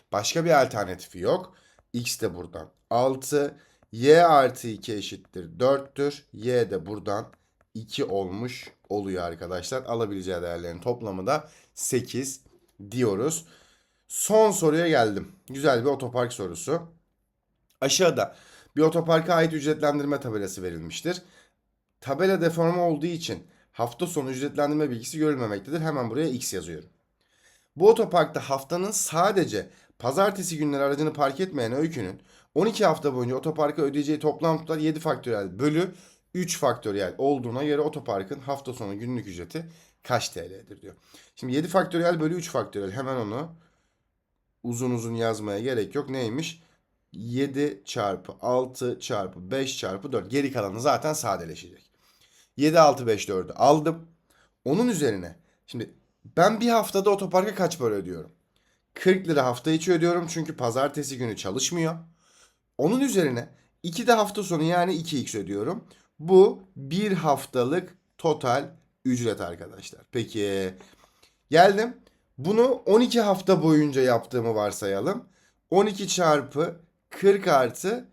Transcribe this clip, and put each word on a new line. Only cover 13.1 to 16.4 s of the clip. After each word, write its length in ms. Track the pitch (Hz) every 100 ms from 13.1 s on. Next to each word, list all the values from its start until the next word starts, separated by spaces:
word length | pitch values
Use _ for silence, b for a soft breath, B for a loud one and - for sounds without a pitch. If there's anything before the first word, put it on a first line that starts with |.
| 95 143 165 - b b b b b b
Son 440 | - - 220 220
soruya 360 | - 160 160 170
geldim. 440 | 143 110 98 90 - -
Güzel 320 | 135 143 120
bir 80 | 135
otopark 440 | 139 123 123 120
sorusu. 480 | -